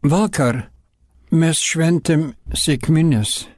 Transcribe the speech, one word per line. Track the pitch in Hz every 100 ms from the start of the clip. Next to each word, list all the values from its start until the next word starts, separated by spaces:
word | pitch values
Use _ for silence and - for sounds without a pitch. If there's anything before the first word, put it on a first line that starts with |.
Vakar | 143 170 214 - 127 117 - - _ _ _ _ _
mes | 160 165 156
šventėm | - 160 160 170 - 156 156 117 - -
sekmines. | - 139 - 160 165 123 107 - -